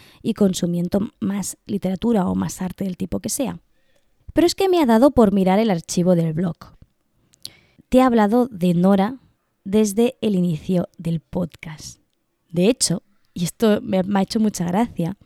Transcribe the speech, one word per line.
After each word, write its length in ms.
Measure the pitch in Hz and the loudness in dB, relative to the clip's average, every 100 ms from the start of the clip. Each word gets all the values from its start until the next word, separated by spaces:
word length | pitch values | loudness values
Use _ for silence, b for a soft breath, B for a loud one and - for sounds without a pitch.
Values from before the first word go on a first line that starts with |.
| b b | b b
y 120 | 226 | -6
consumiendo 760 | - 196 - 175 175 175 202 220 - | 2 2 2 -2 -2 0 -2 -2 -6
más 380 | 190 196 180 - - | -6 -4 -8 -10 -8
literatura 600 | 202 185 190 233 214 185 | -6 -4 -2 0 0 0
o 80 | 190 | -2
más 260 | 180 - | -4 -6
arte 240 | 185 - 190 | -10 -6 -8
del 120 | 175 | -6
tipo 220 | 185 196 | -6 -6
que 100 | 214 | -6
sea. 300 | - 233 170 _ _ _ _ _ _ - | -6 -6 -6 _ _ _ _ _ _ -4
Pero 140 | 311 339 | 0 0
es 80 | - | 0
que 140 | 381 | 0
me 120 | 349 | 2
ha 40 | 254 | 2
dado 260 | 220 285 | 4 4
por 200 | 247 208 | 4 2
mirar 280 | 196 185 196 | 2 2 2
el 100 | 226 | 0
archivo 460 | 165 - - 175 170 | -2 -4 -2 2 2
del 180 | 165 | 0
blog. 220 | 156 180 - - - - _ _ _ _ _ B B B B - | -2 -4 -6 -16 -20 -20 _ _ _ _ _ B B B B 0
Te 100 | 254 | 4
he 20 | |
hablado 460 | 254 233 208 247 240 | 4 4 4 2 0
de 260 | 180 180 | 0 0
Nora 460 | 170 185 196 202 262 _ _ _ _ | 4 4 4 2 -4 _ _ _ _
desde 540 | 196 214 214 196 240 - | -2 0 0 2 0 0
el 140 | 214 185 | -2 0
inicio 540 | 175 151 - 180 - - | 0 -2 -2 -2 -2 -8
del 220 | 165 165 | -6 -6
podcast. 800 | _ 180 175 - 156 151 - - _ _ _ _ _ | _ -8 -8 -10 -18 -16 -20 -20 _ _ _ _ _
De 180 | 165 190 | 0 2
hecho, 360 | 254 - 175 _ _ _ | 2 -2 -4 _ _ _
y 120 | - 170 | -8 -6
esto 340 | - 226 208 | 0 2 2
me, 220 | 214 190 | 0 -4
me 160 | 185 202 | 0 -2
ha 40 | |
hecho 160 | 190 220 | -2 0
mucha 260 | 214 - 175 | -2 -2 -4
gracia, 520 | 185 240 - 165 - | -2 -2 -4 -6 -6